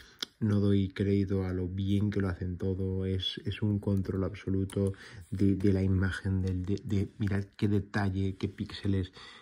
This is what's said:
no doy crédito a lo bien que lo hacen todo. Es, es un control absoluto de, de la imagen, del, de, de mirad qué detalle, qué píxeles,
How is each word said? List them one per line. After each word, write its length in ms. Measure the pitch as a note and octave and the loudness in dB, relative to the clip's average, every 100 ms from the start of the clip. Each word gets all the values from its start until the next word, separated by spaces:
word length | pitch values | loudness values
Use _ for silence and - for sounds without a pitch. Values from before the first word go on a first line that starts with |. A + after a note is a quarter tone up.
| - - - _ | -20 -14 -14 _
no 180 | G#2+ G2+ | 2 4
doy 300 | G2+ G2+ F#2+ | 4 4 2
crédito 560 | - G2 G2+ F#2+ G2 | 0 2 2 2 0
a 80 | F#2 | 0
lo 160 | F2+ F2+ | -2 -2
bien 420 | F#2+ G2 G2+ G#2 | -2 0 2 2
que 100 | G2+ | 0
lo 80 | G2 | -2
hacen 280 | E2+ F#2 F2 | -2 -4 -2
todo. 500 | F#2+ F#2 F#2+ F#2+ F#2+ | -2 -2 -2 -2 0
Es, 340 | F#2+ - - | -2 -2 -6
es 180 | - - | -8 -2
un 160 | G#2+ G2+ | 0 0
control 460 | G#2 G2 F#2 F#2+ | 2 0 0 -2
absoluto 680 | F2+ - - F#2+ F#2+ G2+ G2 - - - - | -2 -4 -2 -2 0 0 0 -2 -16 -20 -10
de, 240 | F#2+ G2+ | 2 2
de 180 | G2 G2+ | 4 4
la 100 | F#2+ | 4
imagen, 600 | F#2+ F#2+ F#2 - G2 F#2+ | 4 2 2 -2 -2 0
del, 220 | F#2+ F2+ | 0 -2
de, 160 | F#2 G2+ | -2 -4
de 300 | - G2 G2+ - | -2 -2 -2 -2
mirad 260 | G#2 G2 G2+ - | -2 -2 -4 -2
qué 120 | G#2 | 0
detalle, 680 | G2+ G2+ G#2+ G2 F#2+ G2 F#2+ | 0 0 -2 -2 0 -2 -2
qué 120 | B2 | -6
píxeles, 640 | - G2+ - G2 F#2+ F#2 - - - | -6 -8 -4 -2 0 -2 -10 -20 -20